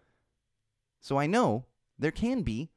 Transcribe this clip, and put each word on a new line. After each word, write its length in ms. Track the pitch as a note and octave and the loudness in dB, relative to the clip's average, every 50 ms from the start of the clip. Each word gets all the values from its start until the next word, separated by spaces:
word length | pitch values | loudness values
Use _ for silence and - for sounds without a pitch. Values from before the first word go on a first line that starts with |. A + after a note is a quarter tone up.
| _ _ _ _ _ _ _ _ _ _ _ _ _ _ _ _ _ _ _ _ | _ _ _ _ _ _ _ _ _ _ _ _ _ _ _ _ _ _ _ _
So 180 | - - C#3 | -6 -2 0
I 80 | C#3 D3 | 0 2
know 400 | D3+ G3+ A#3+ B3 C#3+ G#2 A#2+ B2+ - _ _ _ _ _ | 2 4 4 4 2 2 0 -4 -10 _ _ _ _ _
there 140 | - - D#3+ | -4 -2 -2
can 320 | - - A3 A#3+ C4+ B3+ D3+ | 0 0 -2 -2 0 -2 -2
be 260 | A2+ G#2+ A#2 D#3+ - _ | -4 -4 -6 -6 -10 _